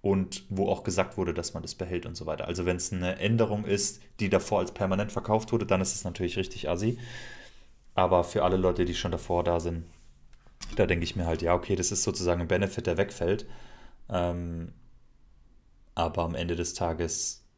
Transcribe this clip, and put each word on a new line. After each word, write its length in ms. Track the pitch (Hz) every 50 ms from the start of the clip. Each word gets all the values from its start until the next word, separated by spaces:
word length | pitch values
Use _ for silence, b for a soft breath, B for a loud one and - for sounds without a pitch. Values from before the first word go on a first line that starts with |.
und 420 | - 98 98 95 92 - - - - -
wo 200 | 95 95 95 95
auch 140 | 95 - -
gesagt 340 | - 87 95 92 - -
wurde, 160 | - 92 85 78
dass 200 | 87 80 - -
man 100 | 85 82
das 120 | - -
behält 300 | - 92 87 90 85 -
und 100 | - 85
so 100 | - 78
weiter. 220 | 78 78 76 -
Also 180 | - 87 90 87
wenn's 280 | 90 90 87 - - 95
eine 240 | 90 87 90 92
Änderung 480 | - - 104 117 113 113 104 104 104 107
ist, 360 | - 101 101 - - - B B B B -
die 100 | 107 95
davor 300 | 98 - - - 107 98
als 120 | 92 -
permanent 400 | - - 101 95 95 98 104 104
verkauft 400 | - 98 - - 107 110 110 -
wurde, 140 | - 117 107
dann 160 | - 98 92
ist 120 | 95 - -
es 100 | - -
natürlich 340 | 90 85 - - 87 -
richtig 320 | 95 92 - - - - 76
assi. 280 | 87 87 104 117 123 B B B B B B B B B B B B B B B B - _ - -
Aber 280 | - 92 90 92 87 85
für 200 | - - 104 -
alle 140 | 90 92
Leute, 280 | 92 92 90 90 - 90
die 100 | 87 85
schon 160 | - - 90
davor 320 | 85 82 - - 90 87 85
da 160 | 85 87 85
sind, 260 | 82 87 82 82 82 b b b b b b - - - - - _ - - - - - -
da 100 | - 101
denke 180 | - 87 85 87
ich 120 | - -
mir 100 | 95 85
halt, 160 | 82 82 78
ja, 120 | 85 82 87
okay, 220 | 87 - - 98
das 160 | 90 90 -
ist 120 | 101 - -
sozusagen 380 | - 85 - 90 87 87 87
ein 60 | 85
Benefit, 400 | 80 90 92 101 92 - - -
der 100 | 90 85
wegfällt. 480 | 85 98 - - - 87 87 104 - - B B B B B B B B B B B - -
Ähm, 640 | - 90 87 87 85 87 87 85 85 82 82 82 - - - - - - - - - - - - - - - - - - _ - - - - - -
aber 300 | - 82 82 - - 85
am 120 | 85 85
Ende 200 | - 87 87 85
des 180 | 82 87 - -
Tages 720 | - 92 82 82 80 85 80 - - - - - - _ _ _